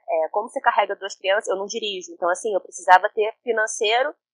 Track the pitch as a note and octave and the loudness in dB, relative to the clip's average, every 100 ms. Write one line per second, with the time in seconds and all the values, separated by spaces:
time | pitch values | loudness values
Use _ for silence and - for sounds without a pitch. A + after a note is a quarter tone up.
0 | - E3 D#3 G#3 A#3 C#4 A#3+ - G3+ G3 | -2 -2 0 -2 -4 0 0 2 0 -4
1 | G3 - F#3+ G3+ A3+ F#3+ G3+ A3+ G#3+ F#3+ | -10 -6 -2 0 -2 -6 -6 -8 -8 -10
2 | F3 E3 F3 F3+ A3 F#3+ - - F#3 F3+ | -12 -6 -4 -2 -2 -4 -6 -4 6 6
3 | G3+ - G#3 - B3 A3+ A3 - G#3+ A#3 | 6 -2 -4 -4 -4 -2 -2 -2 0 0
4 | C#4+ - _ | 0 -6 _